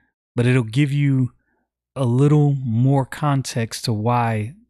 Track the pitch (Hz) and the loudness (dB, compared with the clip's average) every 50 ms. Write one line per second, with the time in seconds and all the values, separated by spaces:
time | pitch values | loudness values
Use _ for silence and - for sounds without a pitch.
0 | _ _ _ _ _ _ _ 120 117 123 127 131 117 110 107 139 147 135 139 143 | _ _ _ _ _ _ _ -2 0 2 2 0 0 -2 0 0 0 0 0 0
1 | 143 139 135 131 127 120 - _ _ _ _ _ _ _ _ _ _ _ _ 131 | 0 2 2 2 0 -2 -4 _ _ _ _ _ _ _ _ _ _ _ _ -4
2 | 135 120 120 127 143 147 151 151 147 143 143 135 131 117 110 117 127 135 139 135 | -2 0 2 2 4 4 4 4 4 2 0 -2 -2 -2 0 2 2 2 2 2
3 | 131 - - - 151 147 139 135 123 - - 123 113 107 - - - 127 113 104 | 0 -4 -6 -4 -2 0 0 0 -2 -4 -4 -6 -6 -6 -8 -8 -6 -4 -4 -2
4 | 107 120 120 123 120 117 113 107 104 120 170 220 _ | -2 0 0 0 0 0 -2 -4 -4 -6 -10 -16 _